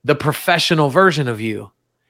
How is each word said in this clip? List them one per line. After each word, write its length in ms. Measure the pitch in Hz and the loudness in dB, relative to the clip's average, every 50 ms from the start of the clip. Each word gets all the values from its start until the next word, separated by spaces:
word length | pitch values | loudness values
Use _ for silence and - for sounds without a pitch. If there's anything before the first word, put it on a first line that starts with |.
| - | -2
the 120 | 127 147 | 0 0
professional 760 | 147 - 147 143 - - - 175 170 - - 170 156 151 139 | 0 0 -4 -4 -2 0 0 0 0 0 0 2 2 2 2
version 380 | 123 180 190 185 156 151 143 | 4 4 4 4 2 0 -2
of 140 | 123 113 104 | -4 -4 -4
you. 300 | 110 110 107 101 98 95 _ _ _ _ _ _ _ | -4 -6 -6 -6 -10 -14 _ _ _ _ _ _ _